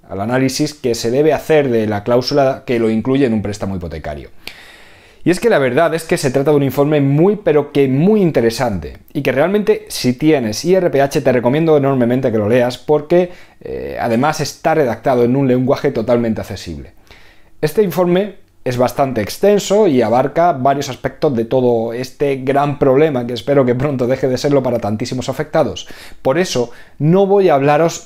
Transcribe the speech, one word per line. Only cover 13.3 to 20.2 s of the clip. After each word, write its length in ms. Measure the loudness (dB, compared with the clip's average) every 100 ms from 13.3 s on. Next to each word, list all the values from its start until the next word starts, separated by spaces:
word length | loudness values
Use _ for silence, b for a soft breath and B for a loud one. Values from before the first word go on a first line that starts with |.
| B B -18
eh, 360 | -12 -10 -8 -6
además 400 | -2 0 0 -2
está 360 | -6 -4 0 2
redactado 480 | 0 0 0 2
en 120 | 2 2
un 120 | 2
lenguaje 420 | 2 0 0 -2
totalmente 520 | -2 0 0 0 -4
accesible. 520 | -8 -12 -12 -12 -14 -20 b b b b b -6
Este 220 | -2 0
informe 640 | 0 0 2 2 -2 -8 -20 -10
es 140 | -6 0
bastante 440 | 0 0 -2 -2
extenso 640 | -6 0 2 2 2 2 2
y 160 | 2
abarca 500 | 2 0